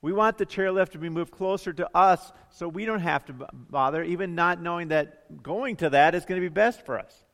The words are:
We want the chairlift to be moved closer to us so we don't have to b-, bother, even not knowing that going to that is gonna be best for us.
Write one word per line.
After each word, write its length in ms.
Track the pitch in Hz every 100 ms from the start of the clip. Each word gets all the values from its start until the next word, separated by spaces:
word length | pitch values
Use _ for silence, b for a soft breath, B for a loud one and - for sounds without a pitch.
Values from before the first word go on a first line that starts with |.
We 100 | 151
want 260 | 196 214 220
the 80 | 196
chairlift 440 | - 190 185 185
to 60 | 156
be 100 | 165
moved 240 | 160 170
closer 400 | - 190 190 -
to 160 | 160 175 170
us 380 | 190 175 - b b
so 180 | _ 170
we 160 | 165
don't 160 | 220 220
have 240 | 170 147 -
to 80 |
b-, 120 | 131 135
bother, 500 | 131 120 139 135 156
even 320 | 165 175 190 170
not 260 | 170 175
knowing 280 | 170 170 170
that 520 | 156 147 - _ 151
going 360 | 127 185 269 226
to 140 | 165
that 220 | 139 151
is 120 | 175 170
gonna 160 | 185
be 80 | 180
best 360 | 160 220 233 -
for 140 | 113
us. 260 | - _ _